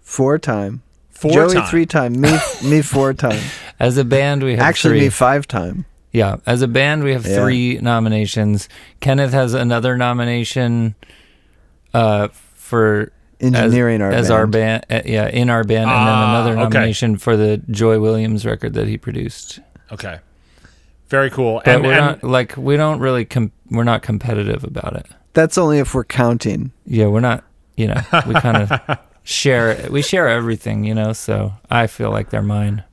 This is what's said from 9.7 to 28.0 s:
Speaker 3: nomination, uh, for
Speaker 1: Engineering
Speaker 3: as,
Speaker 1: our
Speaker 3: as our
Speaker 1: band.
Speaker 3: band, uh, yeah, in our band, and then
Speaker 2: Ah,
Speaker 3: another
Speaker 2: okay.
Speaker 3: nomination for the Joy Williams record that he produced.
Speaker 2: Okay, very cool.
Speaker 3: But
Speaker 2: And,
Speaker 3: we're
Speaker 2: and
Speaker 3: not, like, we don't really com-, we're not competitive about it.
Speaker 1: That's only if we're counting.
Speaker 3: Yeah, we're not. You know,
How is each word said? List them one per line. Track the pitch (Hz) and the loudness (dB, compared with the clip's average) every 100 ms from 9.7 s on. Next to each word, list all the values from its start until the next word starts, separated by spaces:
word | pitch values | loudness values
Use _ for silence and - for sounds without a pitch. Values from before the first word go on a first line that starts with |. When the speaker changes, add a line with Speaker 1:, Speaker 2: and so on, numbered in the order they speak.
| 117 127 123 | 0 0 0
Speaker 3:
nomination, | 123 120 120 120 113 135 120 117 113 104 - - _ _ _ _ _ _ _ | -2 -2 -2 -4 -4 -2 0 0 -2 -6 -20 -20 _ _ _ _ _ _ _
uh, | 123 110 104 104 - - - | 0 2 0 -2 -8 -20 -20
for | - 117 110 104 107 _ _ _ | -4 2 2 2 -4 _ _ _
Speaker 1:
Engineering | 127 127 113 120 120 110 | 0 2 2 2 2 0
Speaker 3:
as, | |
Speaker 1:
our | 98 | 0
Speaker 3:
as | 110 113 | 0 2
our | 110 110 | 2 2
Speaker 1:
band. | 110 110 113 - | 2 0 -2 -4
Speaker 3:
band, | 113 - | -6 -2
uh, | |
yeah, | 110 107 | -2 -2
in | 123 123 | 0 0
our | 117 107 | 0 0
band, | 110 120 | 0 2
and | 127 127 | 2 2
then | 127 | 2
Speaker 2:
Ah, | 123 117 | 2 2
Speaker 3:
another | 117 | 0
Speaker 2:
okay. | 110 | 0
Speaker 3:
nomination | 113 110 110 104 117 104 | 2 2 0 0 0 0
for | - 110 | 0 2
the | 107 107 - | 2 0 -4
Joy | 104 113 110 | 0 2 4
Williams | 110 110 110 107 113 | 2 0 -2 -2 -4
record | 110 113 104 | -6 -6 -4
that | 107 | -4
he | 107 | -6
produced. | - - - - - - _ - _ | -8 -8 -8 -12 -20 -20 _ -20 _
Speaker 2:
Okay, | 107 101 82 _ _ _ _ - _ _ _ _ | -14 -14 -14 _ _ _ _ -20 _ _ _ _
very | 139 135 | 0 0
cool. | 131 123 113 143 | 0 -2 0 2
Speaker 3:
But | 123 | 4
Speaker 2:
And, | |
Speaker 3:
we're | 131 | 4
Speaker 2:
and | 156 147 147 | 2 2 -2
Speaker 3:
not, | |
like, | 127 127 123 - | -2 0 -2 -6
we | 131 147 | 0 2
don't | 156 147 | 0 0
really | 131 127 110 | -2 -2 -2
com-, | 123 107 _ _ | -2 -2 _ _
we're | 117 | -2
not | 117 113 | 0 0
competitive | - 107 123 107 104 107 | -2 -4 -2 -4 -4 -6
about | - - - - | -6 -10 -10 -10
it. | - - _ | -14 -20 _
Speaker 1:
That's | - 160 - | 2 2 2
only | 165 147 | 2 2
if | 131 | 0
we're | 131 117 | -2 -2
counting. | 127 120 120 113 101 123 _ - | 0 2 2 -2 -4 -8 _ -4
Speaker 3:
Yeah, | 117 107 | 2 2
we're | 107 | 2
not. | 127 - _ _ _ - | 0 -2 _ _ _ -4
You | 110 | -2
know, | 104 | -2